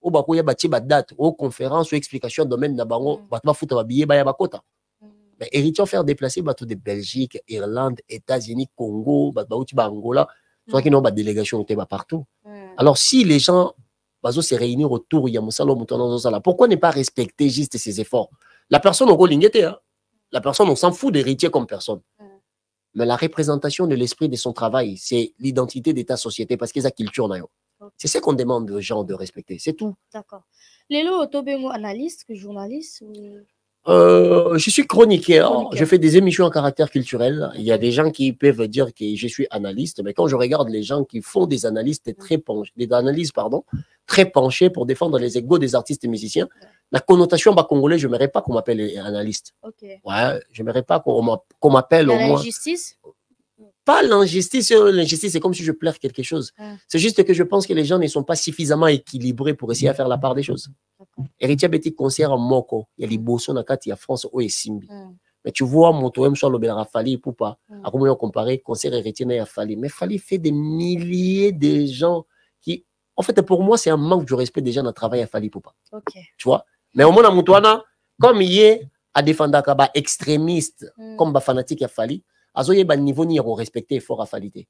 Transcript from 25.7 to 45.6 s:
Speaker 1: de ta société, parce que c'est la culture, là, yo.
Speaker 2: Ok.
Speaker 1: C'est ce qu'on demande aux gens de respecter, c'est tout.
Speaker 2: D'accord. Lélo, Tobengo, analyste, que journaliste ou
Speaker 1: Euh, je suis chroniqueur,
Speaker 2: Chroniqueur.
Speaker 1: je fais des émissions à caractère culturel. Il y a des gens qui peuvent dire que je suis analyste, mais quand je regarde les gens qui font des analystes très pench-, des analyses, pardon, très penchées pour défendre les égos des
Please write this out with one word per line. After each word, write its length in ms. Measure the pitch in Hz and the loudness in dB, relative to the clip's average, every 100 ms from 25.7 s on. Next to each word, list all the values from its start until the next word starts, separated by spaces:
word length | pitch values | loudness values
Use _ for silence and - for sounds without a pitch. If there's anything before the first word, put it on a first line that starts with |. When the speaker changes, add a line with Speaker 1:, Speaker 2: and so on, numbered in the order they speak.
| 135 120 | -4 -4
Speaker 1:
de 80 | 135 | -4
ta 140 | 117 127 | -4 -6
société, 380 | 117 - 110 123 | -6 -10 -6 -6
parce 160 | 120 | -6
que 80 | - | -4
c'est 60 | 131 | -4
la 40 | |
culture, 360 | - 107 - 110 | -4 -10 -4 -6
là, 100 | 95 | -6
yo. 100 | 87 _ _ _ | -12 _ _ _
Speaker 2:
Ok. 100 | - _ | -20 _
Speaker 1:
C'est 100 | 143 | -6
ce 120 | - | -4
qu'on 140 | - | -2
demande 360 | 135 123 123 110 | -2 -2 -4 -4
aux 100 | 101 | -8
gens 240 | 95 107 | -6 -6
de 120 | 95 92 | -6 -10
respecter, 420 | 92 - - 90 | -12 -16 -18 -10
c'est 160 | - | -8
tout. 220 | 156 214 196 _ | -8 -8 -12 _
Speaker 2:
D'accord. 300 | 220 202 196 _ _ _ _ _ | -20 -20 -20 _ _ _ _ _
Lélo, 380 | 294 330 370 294 | -4 -2 -2 -4
Tobengo, 440 | 285 269 277 262 | -6 -6 -8 -6
analyste, 560 | 240 208 202 302 - - | -8 -10 -8 -10 -12 -18
que 80 | 214 | -18
journaliste 640 | 202 208 196 269 320 - | -16 -14 -12 -12 -14 -20
ou 100 | 214 208 208 202 202 _ _ _ - | -20 -20 -20 -20 _ _ _ _ 4
Speaker 1:
Euh, 720 | - - 180 175 175 - 165 | 6 8 8 6 4 4 0
je 100 | 156 | 0
suis 160 | 247 285 | 0 0
chroniqueur, 640 | - 233 185 - 160 - | 6 6 6 6 6 6
Speaker 2:
Chroniqueur. 260 | 123 113 - | 2 -2 -2
Speaker 1:
je 100 | 156 | 2
fais 120 | 180 | 4
des 180 | 156 165 | 6 6
émissions 300 | 190 - 180 | 4 2 2
à 60 | |
caractère 400 | 156 143 139 151 | 2 -2 0 -2
culturel. 580 | 143 123 120 120 151 147 - | 0 -4 -2 -2 -2 -6 -6
Il 80 | |
y 80 | 107 | 0
a 80 | 110 | 0
des 120 | 117 | 2
gens 200 | 120 156 | 2 0
qui 200 | 151 135 | 0 -2
peuvent 360 | 123 143 117 113 | 2 2 2 -2
dire 260 | 113 131 | -2 -4
que 220 | - 107 104 | -4 -8 -6
je 120 | 120 | -8
suis 200 | - 135 | -6 -6
analyste, 540 | 110 101 98 165 - | -6 -8 -6 -8 -8
mais 100 | 101 | -10
quand 140 | 101 165 | -2 0
je 80 | 135 | 0
regarde 340 | 123 151 123 | 0 0 -2
les 140 | 107 | -4
gens 200 | 104 143 | -4 -4
qui 160 | 139 117 | -4 -8
font 240 | 101 - 180 | -6 -2 0
des 180 | 135 117 | 0 -2
analystes 500 | 110 117 151 - - | -2 -4 -6 -8 -14
très 220 | - 160 | -4 -4
pench-, 340 | - 107 101 - | -4 -8 -8 -8
des 160 | 120 | -2
analyses, 380 | 120 127 147 165 | 0 0 -2 -4
pardon, 320 | - 107 135 - - - _ _ | -4 -4 -6 -6 -12 -12 _ _
très 200 | - 185 | 2 4
penchées 400 | 147 131 127 180 | 4 2 4 2
pour 160 | 180 123 | 2 -4
défendre 320 | 131 170 139 | -2 0 0
les 180 | 123 123 | -2 -4
égos 220 | 120 | 0
des 160 | 170 | 0